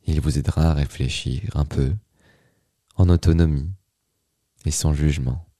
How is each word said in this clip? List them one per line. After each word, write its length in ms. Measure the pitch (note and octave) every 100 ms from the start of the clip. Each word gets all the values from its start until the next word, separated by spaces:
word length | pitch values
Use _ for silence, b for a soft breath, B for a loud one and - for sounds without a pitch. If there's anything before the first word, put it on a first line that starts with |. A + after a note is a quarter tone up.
| -
Il 160 | D2+
vous 180 | D2 C#2+
aidera 320 | C2+ - D#2+
à 20 |
réfléchir 840 | D2+ C#2+ - B1+ - - C2 G#2 D2
un 80 | C#2+
peu, 280 | - C2+ G#2 _ b b b b b b b _ -
en 140 | F2+
autonomie 600 | F2 E2+ D#2+ E2 D2 D#2 F#2+ _ _ _ _ _ _ _ _
et 80 | -
sans 220 | D2+ D#2+
jugement. 520 | D2 D2+ C#2+ B1+ B1+ -